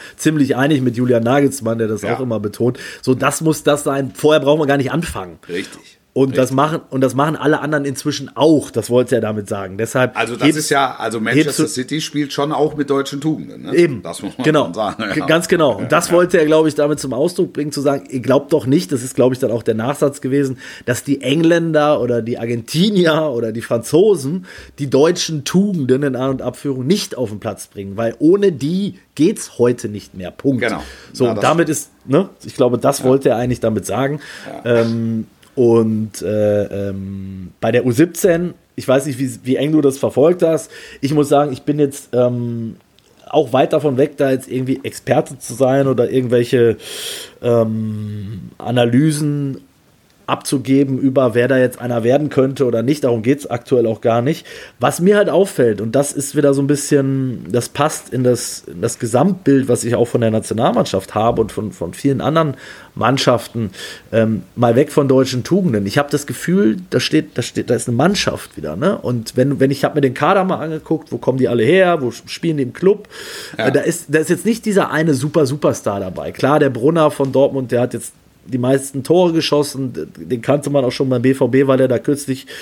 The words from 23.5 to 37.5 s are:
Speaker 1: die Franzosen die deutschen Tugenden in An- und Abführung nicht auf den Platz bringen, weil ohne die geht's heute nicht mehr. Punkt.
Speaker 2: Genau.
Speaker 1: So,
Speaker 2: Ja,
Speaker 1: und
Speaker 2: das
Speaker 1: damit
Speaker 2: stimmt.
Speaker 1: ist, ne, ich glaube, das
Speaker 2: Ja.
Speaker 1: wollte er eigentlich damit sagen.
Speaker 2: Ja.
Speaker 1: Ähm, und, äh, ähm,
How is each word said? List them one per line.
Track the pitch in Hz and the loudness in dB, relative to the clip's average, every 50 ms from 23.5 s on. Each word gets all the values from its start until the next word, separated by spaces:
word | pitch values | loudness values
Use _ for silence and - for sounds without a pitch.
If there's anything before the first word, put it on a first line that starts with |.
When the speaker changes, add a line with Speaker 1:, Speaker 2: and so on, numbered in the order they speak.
Speaker 1:
die | 110 117 110 | -4 -6 -4
Franzosen | - 123 120 113 - - 160 196 220 202 160 123 135 165 190 185 - - - - - - - | -2 -2 -2 0 2 4 4 6 4 4 2 0 -4 -6 -6 -8 -12 -18 -20 -20 -18 -10 -8
die | 143 135 | -4 0
deutschen | 123 131 147 165 170 170 - - 165 147 127 | 2 4 4 4 2 0 -2 -4 -6 -6 -4
Tugenden | - - 180 196 208 196 170 135 123 127 135 147 | 0 2 2 2 2 0 0 0 2 2 2 2
in | 143 127 | 0 -2
An- | 120 131 135 | -2 -2 -2
und | 135 131 - | -2 -2 -4
Abführung | 123 120 - - 143 135 127 123 | -6 -8 -6 -6 -6 -4 -2 0
nicht | 131 190 208 - - - - | 0 0 0 -2 -4 -6 -4
auf | 127 101 | -4 -4
den | 107 101 | -6 -6
Platz | - 110 98 - - | -8 -8 -8 -8 -12
bringen, | - - 104 98 98 98 | -14 -12 -12 -12 -8 -6
weil | 101 113 113 107 - | -4 -4 -4 -2 2
ohne | 143 156 185 202 202 196 170 | 4 4 4 6 4 2 0
die | 120 127 147 175 185 202 190 - - _ _ _ | 0 -2 -2 -2 -2 -2 -4 -6 -10 _ _ _
geht's | - 147 190 220 - - - - - | 2 2 2 2 0 -6 -8 -2 2
heute | 120 123 123 123 - 107 | 2 2 2 0 -4 -8
nicht | 104 101 - - - | -10 -10 -14 -14 -14
mehr. | 95 90 85 | -12 -12 -12
Punkt. | - - - 139 135 117 120 | -10 -4 -2 0 0 0 0
Speaker 2:
Genau. | 117 107 82 - - - - - - - | -2 -2 -4 -8 -12 -16 -20 -20 -12 -4
Speaker 1:
So, | - 127 | 0 0
Speaker 2:
Ja, | 120 | 0
Speaker 1:
und | 110 104 | 0 0
Speaker 2:
das | 101 | 0
Speaker 1:
damit | 135 156 170 165 | 0 0 0 0
Speaker 2:
stimmt. | 151 | 0
Speaker 1:
ist, | 156 - - - _ _ _ 127 | -2 -6 -8 -12 _ _ _ 0
ne, | 127 160 190 185 - _ - | 0 0 0 -2 -6 _ -18
ich | 113 - | -8 -2
glaube, | - 131 123 120 113 | 0 0 2 2 0
das | - 143 135 - | 0 0 0 0
Speaker 2:
Ja. | - | 2
Speaker 1:
wollte | 127 131 139 139 147 | 2 2 2 2 0
er | 117 | 0
eigentlich | 110 123 127 120 - | 0 -2 -2 -2 -2
damit | - 113 110 104 90 | -2 -2 -2 -2 -4
sagen. | - 95 113 135 139 147 151 - - - - - - 110 - - | -4 -4 -2 -2 -2 -4 -8 -10 -14 -18 -18 -16 -16 -14 -8 -2
Speaker 2:
Ja. | 117 120 117 117 | 0 2 2 2
Speaker 1:
Ähm, | 113 117 117 113 113 113 110 110 - _ _ _ _ _ | 0 0 -2 -2 -2 -4 -4 -6 -8 _ _ _ _ _
und, | - 123 117 117 113 113 110 110 107 110 107 - - | 2 4 4 6 4 4 2 0 -2 -4 -6 -8 -8
äh, | 82 87 107 107 107 104 104 104 101 - - 101 98 101 | -6 -2 0 0 2 2 2 0 0 -2 -4 -6 -6 -6
ähm, | 98 98 95 98 98 98 95 95 95 95 92 85 | -6 -8 -8 -10 -10 -10 -10 -12 -12 -12 -14 -16